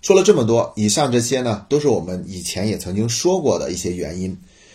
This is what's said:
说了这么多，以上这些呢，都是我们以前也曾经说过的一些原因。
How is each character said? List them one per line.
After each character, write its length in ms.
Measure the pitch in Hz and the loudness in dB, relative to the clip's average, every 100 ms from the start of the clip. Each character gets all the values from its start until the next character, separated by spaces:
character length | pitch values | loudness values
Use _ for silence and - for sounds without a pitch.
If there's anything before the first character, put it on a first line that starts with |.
说 160 | - 190 | 4 4
了 60 | |
这 100 | 190 | 6
么 100 | 185 | 4
多， 300 | 110 117 113 - | 4 2 0 0
以 120 | 208 | 0
上 240 | 196 143 | 2 2
这 80 | 120 | 2
些 220 | 117 131 | 0 -2
呢， 240 | 123 101 - | -2 -4 -2
都 100 | 143 | 0
是 80 | 147 | 2
我 140 | 104 | 0
们 240 | 82 90 87 | -2 -8 -8
以 140 | 92 | -10
前 260 | 82 - 104 | -8 -4 -4
也 120 | 90 | -4
曾 160 | - | -4
经 120 | 95 117 | -2 -2
说 320 | 117 175 190 | 0 0 2
过 200 | 143 87 | 0 0
的 120 | 69 | -2
一 60 | 87 | -6
些 160 | 87 | -6
原 260 | 90 76 85 | -6 -6 -6
因。 160 | 92 90 - _ - | -8 -8 -16 _ -20